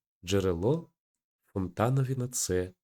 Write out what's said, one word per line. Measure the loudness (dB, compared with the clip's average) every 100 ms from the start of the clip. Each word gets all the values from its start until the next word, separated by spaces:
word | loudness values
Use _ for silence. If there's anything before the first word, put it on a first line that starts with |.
| _ _
джерело | 0 2 2 2 0 0 -4 _ _ _ _ _ _
фонтанові | -6 -6 0 2 2 0 -2
на | -4
це | -4 0 0 -2 -8